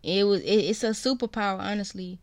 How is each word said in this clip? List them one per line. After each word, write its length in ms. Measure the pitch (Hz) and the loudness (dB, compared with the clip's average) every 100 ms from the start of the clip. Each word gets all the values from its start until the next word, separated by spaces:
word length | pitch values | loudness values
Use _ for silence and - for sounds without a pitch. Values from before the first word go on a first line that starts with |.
It 240 | - 190 202 | 0 2 4
was, 160 | 196 | 2
it, 60 | - | 4
it's 360 | 214 160 220 | 2 4 0
a 60 | 226 | 0
superpower, 680 | 214 254 262 233 226 202 190 | 0 0 0 -2 -2 -2 -2
honestly. 580 | - 208 196 196 180 180 | -4 -4 -6 -8 -12 -12